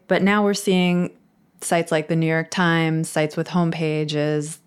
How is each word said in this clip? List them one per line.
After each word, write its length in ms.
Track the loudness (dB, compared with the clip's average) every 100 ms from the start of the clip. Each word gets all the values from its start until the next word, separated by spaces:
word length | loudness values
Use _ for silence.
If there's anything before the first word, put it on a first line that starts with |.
| -2
But 140 | 2
now 220 | 2 2
we're 100 | 2
seeing 560 | 0 0 2 2 2 -2 -6 _ _ _ -12
sites 280 | -2 -2 0
like 180 | -2 0
the 80 | 0
New 120 | 0
York 220 | 0 -2
Times, 580 | 0 2 2 2 0 -2
sites 280 | -2 -2 -2
with 120 | -2
homepages 1120 | 0 0 0 -2 -2 -2 -2 -2 -2 -4 -10